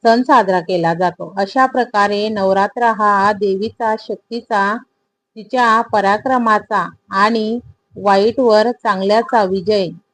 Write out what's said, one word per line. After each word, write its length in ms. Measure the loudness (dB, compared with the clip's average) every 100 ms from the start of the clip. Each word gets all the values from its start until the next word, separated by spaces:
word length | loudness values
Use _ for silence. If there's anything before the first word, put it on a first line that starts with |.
सण 180 | 4 2
साजरा 380 | 4 2 4 -2
केला 300 | -2 -2 -2
जातो. 380 | 0 -2 -4 -14 -6
अशा 280 | -4 0 0
प्रकारे 600 | 0 -4 -2 -2 -2 -4
नवरात्र 600 | -2 0 0 0 0 -2
हा 380 | 0 0 2 2
देवीचा 600 | 0 -2 -2 -6 -4 -4 -4
शक्तीचा, 760 | -6 -14 _ -14 -4 -2 -2 -4 -10 _ _ _ _ -20
तिच्या 440 | -6 0 2 2 0
पराक्रमाचा 960 | 0 0 0 0 -2 2 0 0 -4 -4 -12 _ 0
आणि 420 | 0 0 -4 -6 -10 -20 _ -6
वाईटवर 720 | 0 2 2 2 2 4 2
चांगल्याचा 680 | -2 -4 -2 0 0 0 0 0
विजय 420 | -2 -2 -2 -2 -8 _